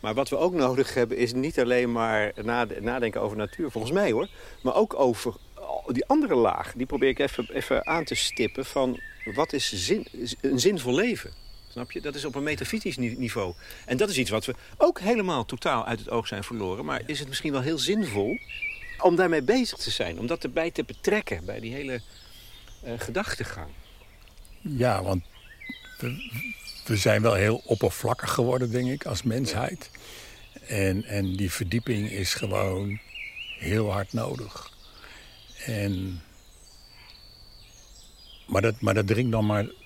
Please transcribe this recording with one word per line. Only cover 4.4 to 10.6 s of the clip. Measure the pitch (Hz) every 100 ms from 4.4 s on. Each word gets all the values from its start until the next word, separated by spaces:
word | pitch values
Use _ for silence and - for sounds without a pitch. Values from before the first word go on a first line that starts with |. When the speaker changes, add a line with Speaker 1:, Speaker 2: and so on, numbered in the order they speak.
| - -
Speaker 1:
Maar | 127
ook | 151 214 -
over | 131 113 123 - - - - 71 -
die | 240 -
andere | 294 285
laag, | 139 110 - - -
die | 131
probeer | 139 135
ik | 127
even, | 139 - 117
even | 135 - 131 -
aan | 165
te | 160
stippen, | 113 - - 113 -
van | 135 - 127 123 - - -
wat | 104 160
is | 143 -
zin-, | 101 90 196 - - 120 -
een | 135 135